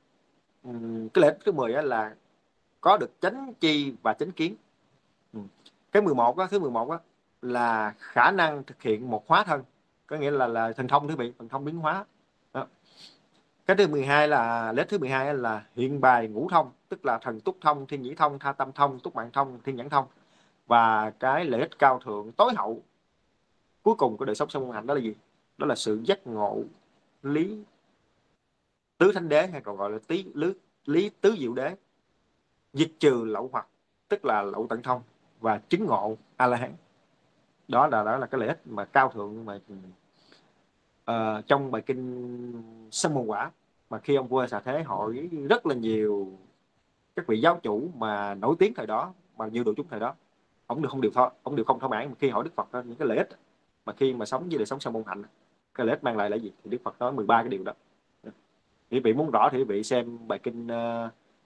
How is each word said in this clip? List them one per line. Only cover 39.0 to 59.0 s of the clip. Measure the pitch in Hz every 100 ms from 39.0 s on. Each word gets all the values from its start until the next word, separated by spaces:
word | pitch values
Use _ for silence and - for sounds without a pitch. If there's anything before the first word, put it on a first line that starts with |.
| 131
thượng | 113 101 110 113
mà, | 101 - 98 92 - _ _ _ - _ _ _ _ _ _ -
ờ, | 117 110 107 -
trong | 139 135
bài | 113
kinh | 123 127 127 123 123 123 123 117 113 113 110
Sa | - 165
môn | 139 110
quả, | 104 151 - _ _ -
mà | 107
khi | - 139
ông | 120
vua | 131 123
Xà | 123
Thế | 127 147
hỏi | 131 98 107 123 175 160 139
rất | 240 156
là | 123
nhiều | 113 110 107 101 95 95 _ _ _ _ _ _ _ -
các | 143
vị | 110
giáo | 160 170
chủ | 113 104 170 135
mà | 110 101 101 98
nổi | 104 104
tiếng | 208
thời | - 107
đó, | 110 180 - _ -
mà | 110
nhiều | 117
đồ | 113 104
chúng | 165
thời | 104
đó, | 120 - _ _ _ _ -
ông | 127
đều | 135
không, | 135
đều | 110
thọ-, | 127 127 -
ông | 127 143
đều | 110
không | 120
thỏa | 127
mãn. | 110 135
Mà | 117
khi | 139
hỏi | 110
Đức | 165 -
Phật | -
đó, | 123 123
những | 123
cái | 135
lợi | 113
ích | - - _ _ _ _ -
mà |
khi | - 135
mà | 123 104
sống | 131 180
với | 143
đời | 104
sống | 139
sa | 127
môn | 113 110
hạnh, | 98 - _ _ _ _
cái | - 117
lợi | 147
ích |
mang | 123 110
lại | 101
là | 110
gì, | 104 -
thì | 101
Đức | 123
Phật | 113 -
nói | 123
mười | 135 101
ba | 117
cái | 120
điều | 95
đó. | 95 - _ _ _ _ 110 - _ _ _ _ _
Quý |
vị | 127